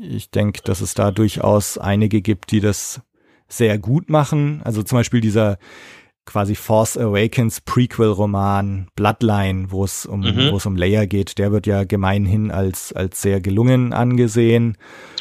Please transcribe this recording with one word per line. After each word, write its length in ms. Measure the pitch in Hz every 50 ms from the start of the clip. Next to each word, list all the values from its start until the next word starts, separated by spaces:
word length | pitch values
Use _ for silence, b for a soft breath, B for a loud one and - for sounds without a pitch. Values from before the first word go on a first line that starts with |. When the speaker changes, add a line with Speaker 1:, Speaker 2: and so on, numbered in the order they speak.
| 220
Speaker 1:
ich 280 | - - 107 - -
denk, 340 | - 107 104 104 101 - -
dass 160 | 107 98 95
es 140 | 101 95 -
da 160 | - 104 101
durchaus 640 | 95 104 110 104 - - - 101 104 104 98 - - -
einige 440 | - 98 101 101 110 107 101 110 95
gibt, 280 | - 107 92 - - -
die 80 | 107
das 420 | 98 104 98 - - - - - - _ b b b b b b b b
sehr 300 | - - 120 107 104 107
gut 300 | 92 107 131 151 180 -
machen. 540 | 156 151 143 - 156 151 143 143 151 147 -
Also 180 | - 113 104 107
zum 160 | - 131 123
Beispiel 220 | 117 - - 120
dieser 380 | 113 110 101 113 110 104 101 B B B B B B B B B B B B _ _
quasi 300 | - - 104 101 98 107
Force 420 | - - - 110 107 113 - -
Awakens 640 | 120 123 110 101 101 107 113 - - 120 113 - -
Prequel-Roman 1300 | - - - 127 123 117 - - 113 107 104 90 107 104 101 98 98 98 98 98 98 101 98 95 92 87 _
Bloodline, 760 | - 104 104 110 - 123 110 104 101 98 95 92 95 92 95
wo 140 | 98 95 98
es 220 | 95 - - -
um, 140 | - - 101
Speaker 2:
Mhm. 320 | 98 92 95 113 131 143 104
Speaker 1:
wo 40 |
es 80 | 98 -
um 100 | 107 95
Leia 300 | 90 87 95 101 107 107
geht, 320 | 92 98 101 95 - -
der 160 | - 98 101 104
wird 140 | 107 92
ja 180 | 107 101 98 98
gemeinhin 640 | 92 - 101 95 95 98 101 101 92 98 107 107 107
als, 440 | 76 90 98 95 90 - - - -
als 260 | - 95 95 - -
sehr 220 | - 101 98 98 90
gelungen 500 | 104 95 104 117 127 131 127 123 120 -
angesehen. 840 | - 120 123 123 120 123 117 104 120 117 113 113 117 117 117 107 B B B B B B B B B